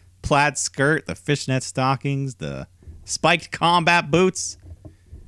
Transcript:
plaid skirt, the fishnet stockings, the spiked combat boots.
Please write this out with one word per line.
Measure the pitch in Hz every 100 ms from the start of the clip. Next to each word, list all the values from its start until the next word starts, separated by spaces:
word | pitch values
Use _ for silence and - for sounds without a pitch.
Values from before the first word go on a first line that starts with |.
| _ _
plaid | - 143 147 139
skirt, | - - 139 160 -
the | 85
fishnet | - 147 - 131
stockings, | - - 131 135 139 139 139 -
the | 73 67 - _ - - -
spiked | - 160 170 -
combat | - 165 175 165 175 165
boots. | 165 185 - - - - - - - _ -